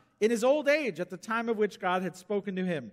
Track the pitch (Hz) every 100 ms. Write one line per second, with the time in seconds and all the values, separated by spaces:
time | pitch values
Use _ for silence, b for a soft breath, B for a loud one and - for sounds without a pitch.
0 | _ _ 208 233 247 302 277 294 269 160
1 | 180 180 - 220 233 220 208 - 185 180
2 | 185 - - 208 196 185 185 165 117